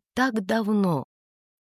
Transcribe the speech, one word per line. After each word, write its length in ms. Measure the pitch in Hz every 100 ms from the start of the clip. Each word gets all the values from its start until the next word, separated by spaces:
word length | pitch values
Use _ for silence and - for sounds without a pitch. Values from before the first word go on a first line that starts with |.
| -
так 320 | - 262 220 190
давно. 600 | 220 208 214 190 147 - _ _ _ _ _